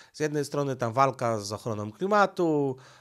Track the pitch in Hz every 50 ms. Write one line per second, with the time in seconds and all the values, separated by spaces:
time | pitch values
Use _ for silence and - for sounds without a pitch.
0 | - _ - - 151 151 147 151 143 - - 143 143 139 131 127 127 117 110 131
1 | 139 135 - - 127 117 113 107 101 101 110 98 - 123 107 104 104 107 107 -
2 | 180 196 214 208 196 190 - - 175 165 156 147 143 135 127 131 - - - -